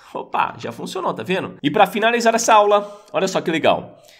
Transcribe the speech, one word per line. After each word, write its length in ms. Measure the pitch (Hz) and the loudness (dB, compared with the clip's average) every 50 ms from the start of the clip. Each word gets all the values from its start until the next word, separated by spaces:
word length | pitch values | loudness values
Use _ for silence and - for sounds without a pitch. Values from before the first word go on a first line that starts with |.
| - - - | -16 -14 -12
Opa, 420 | - - - - - - - - | -12 -10 -6 -4 -2 -2 -2 -4
já 140 | - - - | -8 -10 -10
funcionou, 420 | 117 - - - - 381 - 190 151 | -10 -10 -10 -10 -8 -6 -6 -6 -6
tá 100 | - 110 | -6 -4
vendo? 340 | - 185 180 131 - - - | -4 -4 -4 -4 -6 -8 -6
E 80 | - 151 | -4 0
pra 160 | 147 214 196 | 2 2 2
finalizar 480 | 185 - 208 214 233 240 240 220 226 226 | 2 2 0 0 0 2 2 2 2 2
essa 200 | 220 - 240 226 | 2 2 4 4
aula, 500 | 208 208 208 208 202 202 - - - - - | 6 6 4 4 2 0 -2 -14 -20 -12 -6
olha 160 | - 156 190 | -4 -2 -2
só 140 | 185 180 160 | -2 -2 -2
que 100 | - 180 | -2 -2
legal. 500 | 165 156 127 107 87 82 - - - - _ _ - | -2 2 2 2 2 2 -2 -10 -18 -20 _ _ -20